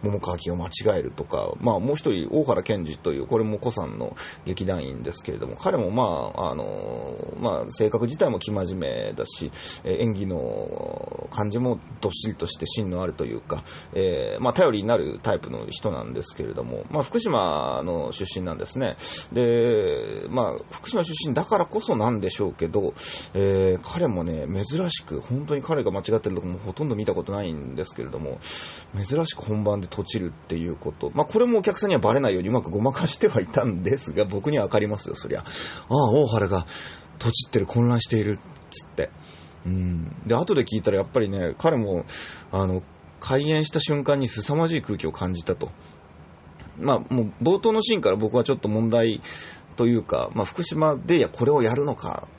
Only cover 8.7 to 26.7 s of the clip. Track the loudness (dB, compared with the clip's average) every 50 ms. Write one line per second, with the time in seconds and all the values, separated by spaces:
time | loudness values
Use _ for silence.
8.7 | -4 -4 -4 -2 -2 -2 -4 -4 -4 -4 -6 -6 -6 -8 -8 -8 -8 -10 -12 -12
9.7 | -12 -8 -2 -2 0 2 2 2 2 0 -2 -2 -2 -2 -2 -2 -4 -4 -4 -6
10.7 | -6 -6 -6 -8 -8 -8 -10 -10 -10 -10 -10 -8 -2 -2 -2 0 0 0 0 0
11.7 | 0 -2 -6 -14 -14 -2 -2 -2 -2 0 -4 -4 -4 -4 -4 -6 -4 -6 -6 -4
12.7 | -2 -2 -2 -2 -2 -2 -2 -4 -2 -4 -4 -4 -4 -8 -6 -6 -6 -6 -6 -12
13.7 | -16 -16 -14 -6 0 4 4 4 4 2 0 0 -2 2 2 2 6 8 6 6
14.7 | 6 4 2 4 4 4 4 0 -4 -4 0 0 0 0 -2 -6 -8 -8 -6 -8
15.7 | -8 -4 -2 -2 -2 -2 -6 -6 -6 -6 -6 -8 -8 -8 -6 -6 -4 -6 -6 -6
16.7 | -6 -8 -8 -4 -2 -2 -2 0 0 0 0 2 4 4 4 4 2 2 0 0
17.7 | -2 -2 -2 -2 -2 -2 -2 -4 -4 -6 -6 -6 -4 -4 -4 -4 -4 -6 -8 -8
18.7 | -4 -4 -4 -4 -4 -6 -10 -10 -10 -10 -10 -4 0 2 4 6 6 6 6 6
19.7 | 4 4 4 2 0 0 -2 -6 -6 -8 -8 -4 0 0 0 0 -2 -4 -8 -12
20.7 | -16 -14 -10 -2 0 0 0 0 -2 -4 -2 0 0 0 2 2 2 2 2 0
21.7 | -2 -4 0 0 2 2 4 2 2 2 0 -2 0 0 -2 -2 0 -2 -4 0
22.7 | 2 2 0 0 -4 -6 -10 -10 -10 -10 -12 -4 0 2 4 4 6 6 6 4
23.7 | 4 2 0 -6 -2 0 0 0 0 0 -2 -2 -2 -4 -4 -2 -2 -2 -2 -2
24.7 | -2 -2 -2 -2 -2 -4 -6 -6 -8 -8 -4 -4 -4 -4 -2 -2 -2 -2 0 0
25.7 | 0 2 2 2 0 0 0 2 2 2 2 0 -2 -2 -4 -4 -6 -6 -6 -8